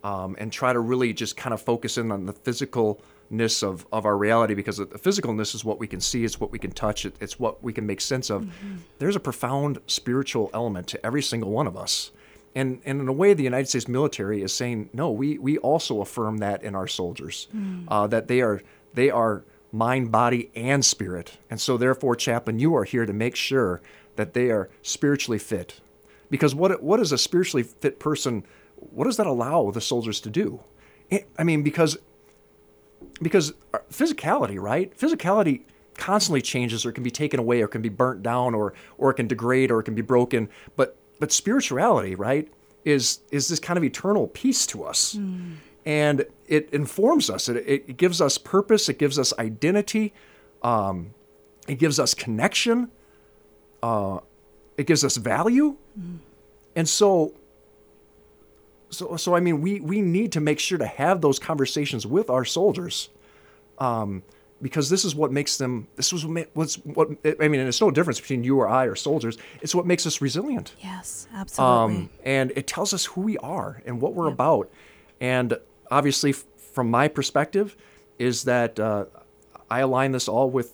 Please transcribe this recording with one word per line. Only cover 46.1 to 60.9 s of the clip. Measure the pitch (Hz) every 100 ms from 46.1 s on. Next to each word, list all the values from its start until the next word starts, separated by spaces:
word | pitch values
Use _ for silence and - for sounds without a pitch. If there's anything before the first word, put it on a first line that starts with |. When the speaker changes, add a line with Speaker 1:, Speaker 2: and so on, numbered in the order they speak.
| 139 - _ -
Speaker 1:
it | 151 151
informs | 143 143 - 220 320 -
us. | 95 -
It, | 120 123
it | 143 - 127
gives | 180 170
us | 147 -
purpose. | - 190 202 214 -
It | 139
gives | 147 139
us | 127 -
identity. | 113 110 151 202 208 220 214 _ - - _ _
Um, | 120 113 98 90 87 - _ _ _ _ -
it | 135
gives | 156 147
us | 123
connection. | - - 110 170 - 240 233 240 _ _ _ _ _ _ _ _ _
Uh, | 117 110 98 92 - _ _ _ _ -
it | 143
gives | 156
us | - -
value. | 110 107 190 247 302 277 _ 214
Speaker 2:
Mm. | 175 170 - _ _ _ _ -
Speaker 1:
And | 160
so, | - 202 180 156 - _ _ _ _ _ _ _ _ _ _ _ _ _ _ _
so, | - 185 170
so, | - 175
I |
mean, | 175 156
we, | 170 202
we | 156 202
need | 185 170 226
to | 165
make | 151 147
sure | - 175
to |
have | 104